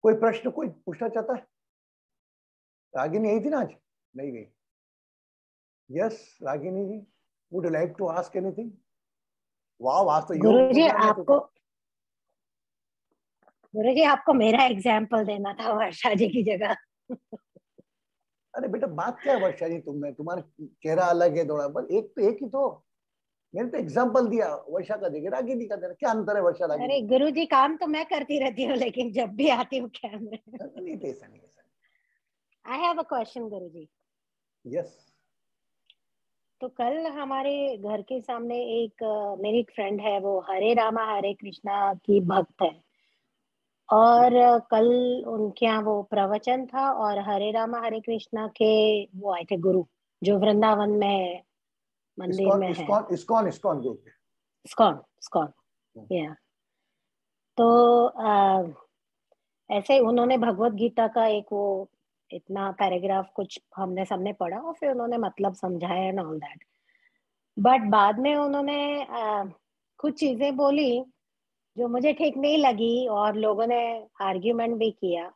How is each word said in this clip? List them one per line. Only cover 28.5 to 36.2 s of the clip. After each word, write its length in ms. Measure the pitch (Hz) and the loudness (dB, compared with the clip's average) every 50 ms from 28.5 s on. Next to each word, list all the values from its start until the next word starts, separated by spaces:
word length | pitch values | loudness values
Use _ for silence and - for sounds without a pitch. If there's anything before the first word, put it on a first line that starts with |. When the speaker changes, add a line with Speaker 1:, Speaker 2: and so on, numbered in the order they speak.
| 214 214 262 | -4 -4 -4
Speaker 2:
हूँ, 120 | 262 269 | -2 -2
लेकिन 360 | 240 247 233 - 247 254 240 | -2 -2 -4 -4 -6 -6 -4
जब 160 | 196 240 240 202 | -2 -4 -4 -4
भी 200 | 202 208 269 311 | -2 0 2 2
आती 300 | 254 226 247 - 269 262 | 2 2 -2 -4 -6 -8
हूँ 100 | 240 233 | -8 -8
कैमरे 540 | _ - - 220 202 208 226 214 214 220 _ 220 | _ -14 -14 -14 -12 -12 -14 -14 -16 -18 _ _
में। 340 | 220 247 - - - - | -18 -16 -16 -16 -14 -14
Speaker 1:
नहीं, 160 | 370 349 311 202 | -12 -12 -12 -10
तो 80 | - | -10
ऐसा 200 | 139 127 - - | -10 -12 -12 -18
नहीं, 140 | 104 - _ | -20 -20 _
ऐसा 220 | _ _ _ _ | _ _ _ _
नहीं। 40 | _ _ _ _ _ _ _ _ _ _ _ _ _ _ _ _ _ _ _ _ _ | _ _ _ _ _ _ _ _ _ _ _ _ _ _ _ _ _ _ _ _ _
Speaker 2:
I 160 | 220 247 277 339 | -10 -8 -4 -2
have 220 | 339 339 330 320 | -2 -2 -2 -4
a 60 | - | -4
question, 380 | 302 247 220 220 - 254 233 214 | -4 -4 -4 -6 -8 -12 -10 -10
गुरुजी। 380 | 208 196 185 170 160 170 156 156 _ _ _ _ _ _ _ _ _ _ _ _ _ _ _ | -10 -12 -14 -14 -16 -20 -20 _ _ _ _ _ _ _ _ _ _ _ _ _ _ _ _
Speaker 1:
यस। 460 | 123 123 170 - - _ _ _ _ _ _ _ _ _ _ _ _ _ _ _ _ _ _ _ _ _ _ _ _ _ _ | -8 -6 -6 -6 -8 _ _ _ _ _ _ _ _ _ _ _ _ _ _ _ _ _ _ _ _ _ _ _ _ _ _